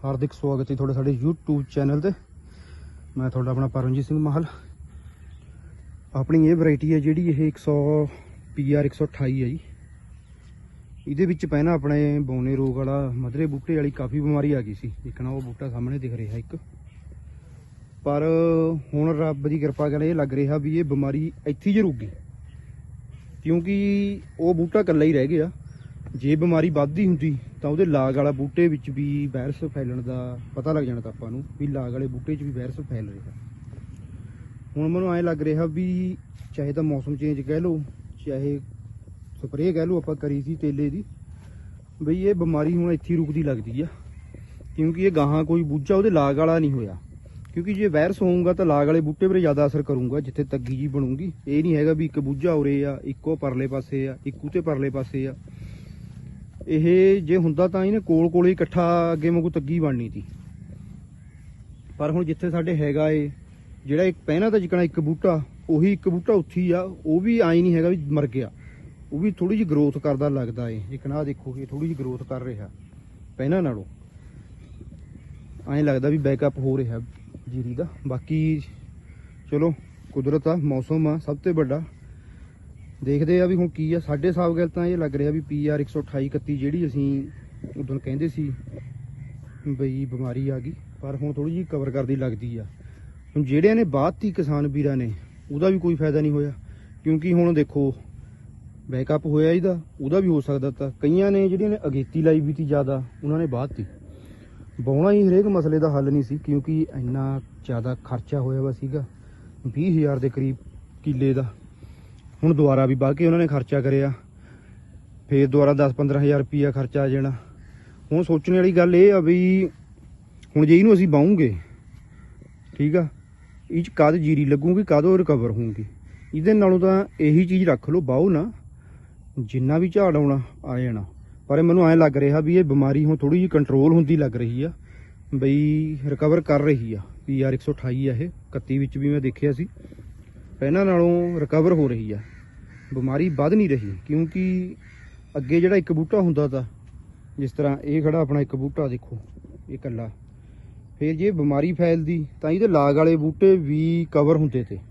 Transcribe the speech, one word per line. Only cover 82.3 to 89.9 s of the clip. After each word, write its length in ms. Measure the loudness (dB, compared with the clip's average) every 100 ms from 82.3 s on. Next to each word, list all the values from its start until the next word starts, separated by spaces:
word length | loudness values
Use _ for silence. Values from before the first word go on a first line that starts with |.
| -20 -20 -20 -20 -20 -20 -10
ਦੇਖਦੇ 360 | -2 0 2 2
ਆ 60 | 4
ਵੀ 80 |
ਹੁਣ 140 | 2 0
ਕੀ 240 | -2 -2
ਆ। 60 | -2
ਸਾਡੇ 280 | -2 -2 0
ਹਿਸਾਬ 280 | 0 0 0
ਗੱਲ 120 | -2
ਤਾਂ 160 | 0 -2
ਇਹ 100 | -2
ਲੱਗ 200 | -2 -2
ਰਿਹਾ 140 | -2
ਵੀ 100 | -2
ਪੀ 240 | -4 -2 0
ਆਰ 140 | -2
ਇੱਕ 80 | -2
ਸੌ 120 | -6
ਅਠਾਈ 260 | -6 -6 -4
ਇਕੱਤੀ 300 | -4 -4 -4
ਜਿਹੜੀ 300 | -2 -2 -2
ਅਸੀਂ 360 | -2 -2 -2 -6 -14 -18 -16 -14 -10
ਉਦੋਂ 220 | -8 -8
ਕਹਿੰਦੇ 300 | -6 -4 -4
ਸੀ 220 | -4 -6 -8 -12 -16 -16 -16 -16 -16 -16 -16 -18 -12 -8
ਬਈ 360 | -4 -4